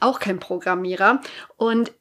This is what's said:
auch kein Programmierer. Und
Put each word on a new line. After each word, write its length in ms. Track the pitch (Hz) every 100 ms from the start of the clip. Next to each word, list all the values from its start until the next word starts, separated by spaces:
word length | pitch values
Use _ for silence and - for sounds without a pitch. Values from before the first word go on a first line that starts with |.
auch 180 | 240 254
kein 200 | 208 185
Programmierer. 800 | - 180 185 180 185 180 196 269 - - - -
Und 340 | 226 226 233 -